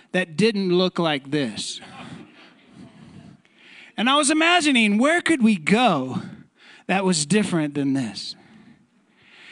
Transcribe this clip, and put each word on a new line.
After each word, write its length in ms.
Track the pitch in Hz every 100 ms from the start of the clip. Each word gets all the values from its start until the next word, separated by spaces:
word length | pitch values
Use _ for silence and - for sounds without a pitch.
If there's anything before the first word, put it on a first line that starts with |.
| _
that 240 | 185 180 151
didn't 340 | 220 208 190
look 280 | 180 185 -
like 320 | 165 143 135
this. 500 | 147 123 101 - - - - - - - - - _ _ - - - - - - - _ _ - - - -
And 140 | 233
I 60 | 285
was 120 | 285
imagining, 680 | 311 330 359 302 247 214 208
where 240 | 277 339
could 180 | - 302
we 160 | 226 196
go 640 | 147 214 247 151 131 120 - - - _ - - -
that 160 | 190
was 200 | 190 160
different 500 | 147 208 202 170 151
than 180 | 143 139
this? 420 | 135 113 98 - - - - - - _ _ _ _ _ - -